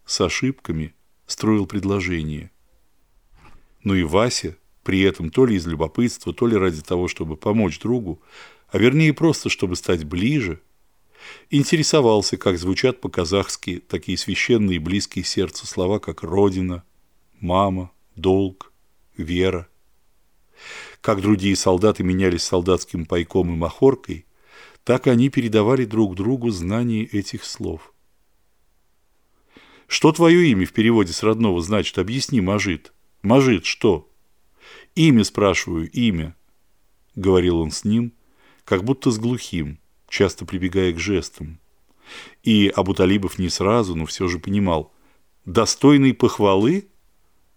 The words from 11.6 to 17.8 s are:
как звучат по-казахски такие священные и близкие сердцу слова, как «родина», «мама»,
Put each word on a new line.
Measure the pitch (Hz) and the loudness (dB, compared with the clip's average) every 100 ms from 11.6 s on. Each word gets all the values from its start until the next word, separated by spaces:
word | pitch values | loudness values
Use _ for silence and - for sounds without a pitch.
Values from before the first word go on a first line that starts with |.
| 139 165 147 160 120 107 98 - | 2 0 2 4 4 4 2 -2
как | 104 87 | -2 -2
звучат | 87 95 127 123 | -2 0 0 0
по-казахски | 90 - 82 98 92 - - 87 | -6 -4 -2 -2 -2 -6 -10 -10
такие | - 92 - 90 | -8 -8 -6 -6
священные | - 92 - 120 101 87 | -4 -4 2 2 2 -2
и | |
близкие | 78 98 - - - | -2 -4 -4 -6 -6
сердцу | - 90 - - | -4 -4 -6 -10
слова, | - 92 104 | -4 -2 -2
как | - 80 | -6 -12
«родина», | 82 95 101 95 92 87 - _ _ _ _ _ | -4 2 2 2 -4 -6 -12 _ _ _ _ _
«мама», | 90 92 101 92 | -2 0 2 -2